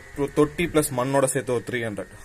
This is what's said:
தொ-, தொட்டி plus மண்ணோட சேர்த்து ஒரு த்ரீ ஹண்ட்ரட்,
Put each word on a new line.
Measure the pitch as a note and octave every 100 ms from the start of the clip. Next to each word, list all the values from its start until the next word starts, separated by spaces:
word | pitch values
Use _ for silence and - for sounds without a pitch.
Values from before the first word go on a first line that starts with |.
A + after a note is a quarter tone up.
| - -
தொ-, | C#3
தொட்டி | - D3+ D3+ E3+
plus | D#3 D3 B2+
மண்ணோட | B2+ C#3 C3+
சேர்த்து | C#3 B2
ஒரு | B2 G2+
த்ரீ |
ஹண்ட்ரட், | A#2+ A2+ G2 F#2 -